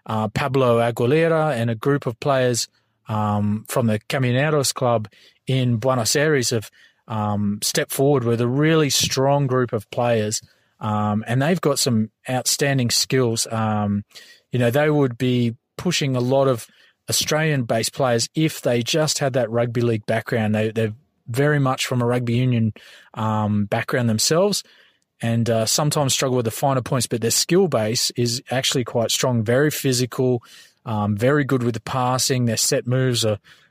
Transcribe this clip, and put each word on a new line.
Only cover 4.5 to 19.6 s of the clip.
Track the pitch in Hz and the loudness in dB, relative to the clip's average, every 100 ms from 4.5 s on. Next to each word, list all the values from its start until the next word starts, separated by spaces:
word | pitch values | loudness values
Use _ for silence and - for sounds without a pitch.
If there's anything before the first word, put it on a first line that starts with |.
| 151 131 | 0 0
Club | - 123 117 107 _ - _ - | 0 0 0 -2 _ -20 _ -4
in | 131 123 117 | 0 2 0
Buenos | 127 127 110 147 | 0 0 0 2
Aires | 151 143 117 | 2 2 0
have, | 117 - _ _ _ - | -2 -4 _ _ _ -8
um, | 110 104 104 101 101 | -4 -2 0 -2 -2
stepped | - - 147 | -4 -4 -2
forward | - 139 143 | 0 2 2
with | 117 117 | 2 0
a | 120 | 0
really | 131 156 160 147 | 2 2 4 2
strong | - - - 135 143 139 | 0 0 0 2 2 2
group | 127 123 | 0 0
of | 117 - | -4 -6
players. | - 120 117 107 107 - _ _ - | -2 2 2 0 -4 -10 _ _ -8
Um, | 107 107 107 104 113 | -4 -2 0 -2 -2
and | 123 | 0
they've | 143 180 | 0 2
got | 151 135 | 0 0
some | - 117 110 _ - | 0 0 -2 _ -6
outstanding | 127 - - 143 135 120 | -4 -2 -2 0 0 0
skills. | - - 131 123 113 - | -2 0 0 2 0 -4
Um, | 110 110 107 104 101 - - - - _ | -2 -2 0 0 -2 -4 -16 -20 -20 _
you | 123 | 0
know, | 120 | 2
they | 131 151 | 2 2
would | 147 139 117 | 2 2 0
be | 127 123 120 113 _ - | 0 2 0 -4 _ -8
pushing | 185 160 139 127 | -4 -2 -2 0
a | |
lot | 123 135 135 | 2 2 2
of | 120 - _ _ _ - | 0 -4 _ _ _ -6
Australian-based | 120 - 151 156 143 117 117 113 | -4 0 0 0 0 0 -2 -2
players | - 131 117 - | 0 0 0 0
if | - 156 - | 0 -2 0
they | 139 120 | 0 0
just | 117 156 156 - | 0 0 0 0
had | 139 | -2
that | 127 113 | 0 0
rugby | 117 | 0